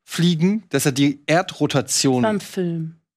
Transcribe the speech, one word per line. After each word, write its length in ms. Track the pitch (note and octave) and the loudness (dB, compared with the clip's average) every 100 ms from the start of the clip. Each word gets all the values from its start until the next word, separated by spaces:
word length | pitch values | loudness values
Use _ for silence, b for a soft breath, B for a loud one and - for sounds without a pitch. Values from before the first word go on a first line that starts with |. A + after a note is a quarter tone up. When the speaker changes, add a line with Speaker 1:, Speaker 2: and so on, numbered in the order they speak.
Speaker 1:
fliegen, 600 | - - E3+ E3 F3 G#3+ - | -12 0 0 2 2 0 -2
dass 160 | C#3 D3 | -2 0
er 60 | |
die 280 | C3 C#3+ C#3+ - | 2 0 0 0
Erdrotation 960 | D#3 F#3+ - D3 C#3+ B2 - C#3 B2+ | 0 0 -2 0 0 -2 0 2 2
Speaker 2:
Beim 160 | A2+ G#2 | 2 -2
Film. 560 | - - F3 E3 D#3+ - _ | -6 -6 -4 -4 -8 -12 _